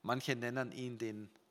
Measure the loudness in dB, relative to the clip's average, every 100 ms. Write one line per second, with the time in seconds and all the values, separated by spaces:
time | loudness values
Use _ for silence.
0 | 2 2 4 2 2 0 0 -2 -4 -2
1 | -2 -2 -8 -14 _